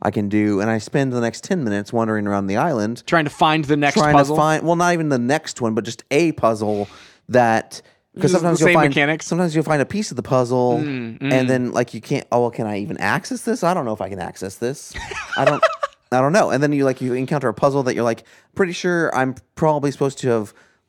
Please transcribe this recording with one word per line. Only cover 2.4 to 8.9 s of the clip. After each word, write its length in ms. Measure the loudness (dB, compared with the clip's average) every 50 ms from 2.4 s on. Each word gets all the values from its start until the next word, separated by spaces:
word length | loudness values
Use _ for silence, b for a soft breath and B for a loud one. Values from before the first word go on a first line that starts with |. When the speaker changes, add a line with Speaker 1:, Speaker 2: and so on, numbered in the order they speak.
| -2
Speaker 1:
the 100 | 0 0
island 460 | 0 0 0 0 -2 -2 -4 -6 -6 -4
Speaker 2:
Trying 200 | 0 0 2 2
to 40 | 0
find 340 | 0 2 2 2 2 2 2
the 120 | 0 0
next 180 | 2 2 2 2
Speaker 1:
trying 180 | 4 4 6 6
Speaker 2:
puzzle? 200 | 4 4 4 2
Speaker 1:
to 60 | 2
find, 220 | 2 2 2 0 2
well, 120 | 0 2
not 180 | 2 2 2 2
even 160 | 0 0 0
the 100 | 0 0
next 420 | 0 0 0 -2 -2 -6 -8 -4
one, 120 | -2 -2 -2
but 120 | -2 -4
just 180 | -6 -8 -12 -6 0
a 200 | 0 2 2 2 0
puzzle 560 | 2 0 0 0 0 -2 -2 -2 -2 -4 B B B B B B B B 2
that, 520 | 4 4 6 6 4 2 0 -4 -14 -20 b b b b b b -6
'cause 80 | 0 2
Speaker 2:
Just 100 | 2 2
Speaker 1:
sometimes 260 | 4 2 2 2 4
Speaker 2:
the 40 | 4
Speaker 1:
you'll 60 | 4
Speaker 2:
same 40 | 6
Speaker 1:
find, 140 | 6 4
Speaker 2:
mechanics? 360 | 4